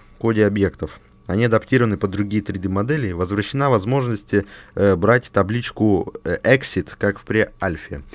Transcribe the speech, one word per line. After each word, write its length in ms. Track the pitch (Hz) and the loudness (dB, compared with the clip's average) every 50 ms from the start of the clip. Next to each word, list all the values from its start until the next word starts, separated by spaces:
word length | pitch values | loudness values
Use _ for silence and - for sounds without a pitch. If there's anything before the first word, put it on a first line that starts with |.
| - - - | -20 -20 -10
коде 280 | - - 117 113 107 107 | -4 -2 0 4 4 4
объектов. 560 | 101 101 101 98 90 - - - - - - _ _ _ _ _ | 4 4 2 0 0 0 -4 -10 -10 -10 -14 _ _ _ _ _
Они 160 | - 90 107 120 | -4 0 0 2
адаптированы 540 | 117 110 110 - - 131 127 120 110 101 | 2 2 2 2 2 2 2 2 2 0
под 140 | 85 - 98 | 0 -2 -2
другие 300 | 92 98 104 98 104 107 | -2 -2 -4 -2 -2 -4
три 160 | 101 - 98 | -4 -4 -6
дэ 120 | 95 87 95 | -6 -4 -2
модели. 420 | 95 98 107 123 156 156 123 98 | -2 -2 -2 -2 -2 -2 -2 -4
Возвращена 580 | 87 85 92 87 101 104 104 - - 135 143 139 | -4 -4 -2 -2 -2 -2 -2 -2 -2 0 2 2
возможность, 640 | 123 104 92 117 131 139 127 120 110 101 - - - | 2 2 2 0 0 0 0 -2 -4 -6 -4 -2 0
э, 600 | 101 - - - - - - - - 98 101 95 | 0 0 -2 -8 -20 -20 -10 -2 0 2 2 2
брать 340 | 85 92 104 120 123 - - | 2 2 2 2 2 0 -2
табличку, 840 | - 101 95 95 113 120 120 - - - 107 107 98 87 - - - - - | 0 0 0 0 -2 -4 -4 -6 -2 0 2 2 2 2 0 -4 -10 -10 -6
э, 140 | 85 87 - | -4 -4 0
«Exit», 520 | - - 131 131 131 - - 92 - - - | 2 2 2 2 2 -2 -4 -4 -6 -6 -6
как 220 | - - 104 98 - | -2 -2 -2 -2 -4
в 60 | - | -4
пре-альфе. 760 | - 104 110 104 - - - 101 92 82 78 - - 85 71 67 - | -2 0 0 0 0 -2 -6 -6 -6 -6 -6 -10 -12 -12 -14 -14 -16